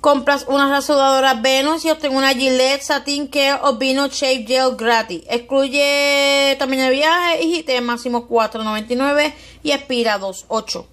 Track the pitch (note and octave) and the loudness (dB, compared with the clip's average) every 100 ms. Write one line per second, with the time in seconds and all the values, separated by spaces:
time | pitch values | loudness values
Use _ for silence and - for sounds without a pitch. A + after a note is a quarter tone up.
0 | D4 C#4+ C#4+ C#4 - C#4 C#4 C#4 C#4 C#4+ | 4 2 2 0 0 2 2 2 2 2
1 | C4+ C4+ C4 B3 C4 C4 C#4+ D#4+ D#4+ D#4 | 4 4 2 2 2 2 0 0 -2 -2
2 | D4 C4 C4+ B3 C4+ B3+ C4 C#4 - C#4+ | 0 2 2 2 2 2 2 0 -2 -4
3 | C#4 C#4+ C#4+ D4 C#4 C#4 C#4+ A3 C4+ C4+ | -2 -6 -2 0 0 2 0 0 0 0
4 | C#4 - C4 C4 G#3+ C4 C4 G#3+ A3+ A#3 | -2 -2 -2 -2 0 2 2 0 0 0
5 | A3 E3+ - A#3 A#3+ C4+ C4+ C#4+ C#4+ C#4+ | 0 -10 -6 -6 -2 0 0 0 0 2
6 | C#4+ C#4+ C#4 C#4 C#4 C4+ C4+ C4 C4 C4+ | 2 2 2 2 2 0 -2 0 0 2
7 | D#4 F4 F4 D#4+ E4 E4+ - B3+ A#3+ A#3+ | 2 2 0 0 -2 -2 -2 -2 -2 -4
8 | B3+ A#3+ A#3+ A#3 A3 A3+ A3 G#3+ A3 B3 | -4 -6 -2 -2 -2 -4 -6 -6 -4 -2
9 | C#4 C#4+ D4+ - - - D4 C#4 C#4+ B3 | 0 0 -2 -4 -20 -10 -4 -4 -2 -2
10 | A3+ G#3 F#3+ F#3 - A3 G#3+ - - | 0 -2 -4 -10 -6 -6 -4 -12 -12